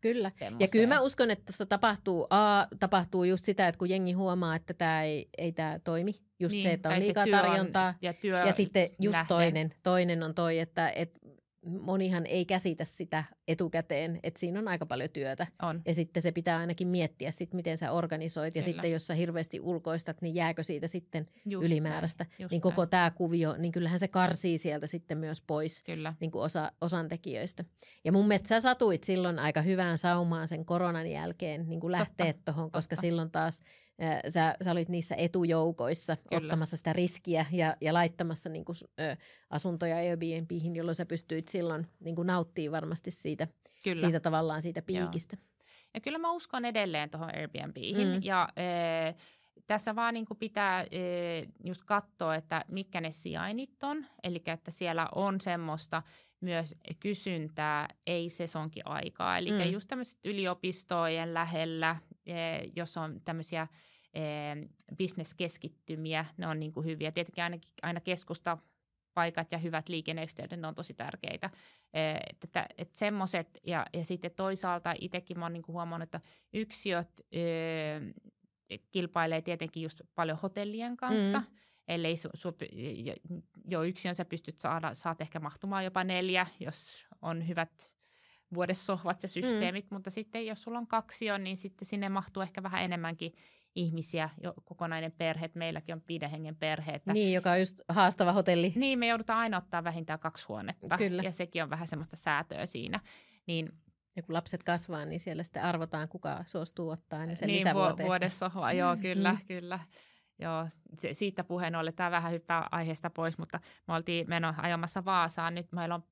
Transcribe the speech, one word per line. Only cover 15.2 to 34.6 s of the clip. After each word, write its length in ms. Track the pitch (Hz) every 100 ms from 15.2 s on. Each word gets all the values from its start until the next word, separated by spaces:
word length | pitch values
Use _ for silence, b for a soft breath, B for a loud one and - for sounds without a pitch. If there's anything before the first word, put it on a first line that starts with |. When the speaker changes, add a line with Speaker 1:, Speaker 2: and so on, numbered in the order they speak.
| 135 135 175 -
Speaker 2:
On. 200 | 175 165
Speaker 1:
Ja 100 | 165
sitten 280 | 160 170 175
se 100 | 175
pitää 260 | 170 170 165
ainakin 300 | 170 170 180
miettiä 420 | 180 156 - 143
sit, 240 | - 170
miten 240 | 185 170 160
sä 140 | 151
organisoit. 640 | 165 165 156 160 165 156 160
Ja 60 |
Speaker 2:
Kyllä. 20 | 180
Speaker 1:
sitten 180 | 170 170
jos 160 | 160 -
sä 80 |
hirveästi 460 | 165 170 170 165 -
ulkoistat, 600 | 180 170 165 165 165 160
niin 120 | 170
jääkö 280 | 170 165 165
siitä 240 | 160 151 165
sitten 400 | 175 - 160 156 b 208
Speaker 2:
Just 200 | 196 165
Speaker 1:
ylimääräistä? 580 | 156 156 156 165 -
Speaker 2:
näin, 100 | 170 -
just 120 | 185
Speaker 1:
Niin 100 | 170
koko 220 | 180 175
Speaker 2:
näin. 80 | 170
Speaker 1:
tää 200 | 185 170
kuvio, 460 | 170 175 170 156 -
niin 140 | 170
kyllähän 260 | 175 165 175
se 100 | 190
karsii 500 | 185 180 170 180 165
sieltä 280 | 165 147 151
sitten 320 | 170 - 156
myös 220 | 156 156
pois 420 | - 151 156 -
Speaker 2:
Kyllä. 320 | - 160 156 160
Speaker 1:
niin 100 | 165
kuin 120 | 127
osa, 300 | 156 170 151 -
osan 280 | 170 175 165
tekijöistä. 560 | 170 170 117 160 - 175 _ b b
Ja 80 | 156
mun 140 | 190 208
mielestä 200 | 202 202
sä 120 | 226
satuit 440 | 254 254 220 165
silloin 340 | - 185 175 165
aika 220 | 147 151
hyvään 380 | 170 185 180 165
saumaan 500 | 180 175 170 165 160
sen 160 | 160
koronan 420 | 165 175 180 165 165
jälkeen 640 | 151 170 165 175 151 165
niin 120 | 165
kuin 120 | 165
Speaker 2:
Totta, 80 | 180 160 -
Speaker 1:
lähteä 100 | 170 147
tohon, 260 | - 151 160
koska 260 | 160 160 165
Speaker 2:
totta. 40 |
Speaker 1:
silloin 300 | 175 170 160
taas, 320 | 165 160 - - b b b
äh, 160 | 165 151 -
sä, 260 | 175 160 -